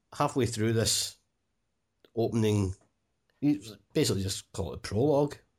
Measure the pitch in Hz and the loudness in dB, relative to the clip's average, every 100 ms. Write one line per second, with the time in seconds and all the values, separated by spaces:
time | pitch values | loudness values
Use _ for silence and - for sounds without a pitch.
0 | _ - 147 143 117 110 110 113 107 - | _ -2 -2 0 0 0 0 2 2 0
1 | - - _ _ _ _ _ _ _ _ | -4 -10 _ _ _ _ _ _ _ _
2 | _ - 113 117 107 104 95 95 _ _ | _ -4 0 2 2 2 0 -4 _ _
3 | _ _ _ _ 143 147 110 101 _ - | _ _ _ _ -2 -2 -4 -18 _ 0
4 | 123 98 95 95 - - 85 67 - 98 | 0 0 -2 -6 -8 -8 -8 -8 -4 0
5 | 143 143 143 - _ | 2 4 2 -2 _